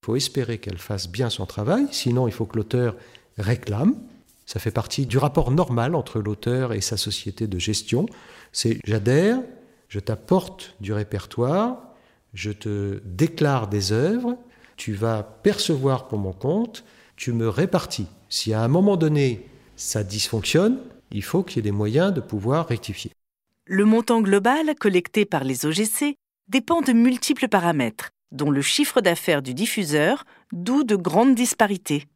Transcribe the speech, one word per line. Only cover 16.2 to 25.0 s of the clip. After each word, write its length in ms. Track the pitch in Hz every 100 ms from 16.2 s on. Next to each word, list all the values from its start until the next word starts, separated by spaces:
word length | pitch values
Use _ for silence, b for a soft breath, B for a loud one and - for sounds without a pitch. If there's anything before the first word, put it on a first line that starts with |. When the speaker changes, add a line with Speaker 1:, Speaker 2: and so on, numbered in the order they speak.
| 95
Speaker 1:
compte, 520 | 92 131 185 233 - - b b _
tu 160 | -
me 160 | 117 113
répartis. 580 | 101 175 180 - - 92 - _
Si 240 | - -
à 80 | 110
un 60 | 113
moment 280 | 156 196 190
donné, 500 | 160 151 139 113 - b b
ça 280 | - - 110
dysfonctionne, 760 | 101 104 - 113 98 156 202 262 - - _
il 120 | 104
faut 200 | - 175
qu'il 140 | 196 -
y 40 |
ait 20 | 104
des 20 |
moyens 420 | 101 104 120 185
de 60 | 175
pouvoir 480 | - 110 104 147 160
rectifier. 420 | 117 - 101 - _ _ _ _ _ -
Speaker 2:
Le 160 | 190
montant 360 | 208 226 233 233
global 560 | 202 202 208 285 311 294
collecté 460 | 214 180